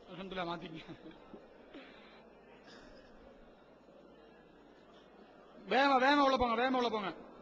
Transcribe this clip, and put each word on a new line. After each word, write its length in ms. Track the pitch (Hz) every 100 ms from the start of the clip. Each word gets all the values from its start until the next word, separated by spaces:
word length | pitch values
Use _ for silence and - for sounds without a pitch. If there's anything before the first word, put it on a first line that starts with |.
| -
அல்ஹம்துலில்லாஹ், 420 | 180 190 185 170
மாத்திக்க. 280 | 170 175 160 - - - - - - - - - 277 - 214 - - - - - - - - - - - - - - - - - - - - - - - - - - - - - - - - - - - - 196
வேகமா, 300 | 247 277 262
வேகமா 260 | 269 294
உள்ள 120 | 277 262
போங்க, 260 | 247 226
வேகமா 140 | 262 254
உள்ள 120 | 233
போங்க. 260 | 214 180 - - -